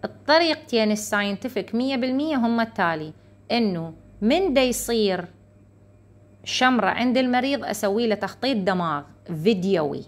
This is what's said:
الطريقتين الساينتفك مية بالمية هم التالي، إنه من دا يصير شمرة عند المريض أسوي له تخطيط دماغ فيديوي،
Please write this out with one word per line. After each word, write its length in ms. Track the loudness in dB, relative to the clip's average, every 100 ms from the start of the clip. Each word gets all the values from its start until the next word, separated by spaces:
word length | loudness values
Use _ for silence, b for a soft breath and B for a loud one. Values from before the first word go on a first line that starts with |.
| -12
الطريقتين 840 | -6 2 4 4 0 -2 0 0
الساينتفك 840 | 0 -2 -2 -2 -4 -6 -6 -4 -4
مية 200 | -2 -2
بالمية 400 | -2 -2 -2 0
هم 240 | 0 0
التالي، 540 | -2 -2 -2 -2 -6 -14 b b -4
إنه 420 | 0 0 -2 -6 -12 -20 -4
من 320 | 2 2 2
دا 80 | 2
يصير 640 | 2 0 -2 0 2 0 -6 -14 -20 -20 -20 -20 -20 -20 -20 -20 -20 -18
شمرة 440 | -8 0 2 4 2
عند 300 | 0 2 2
المريض 480 | 2 0 0 -2 -4
أسوي 420 | -4 -2 0 0
له 80 | -2
تخطيط 420 | -4 -4 -2 0
دماغ 460 | 0 0 0 -4 -6 -16 -10
فيديوي، 800 | -2 2 2 2 0 0 -4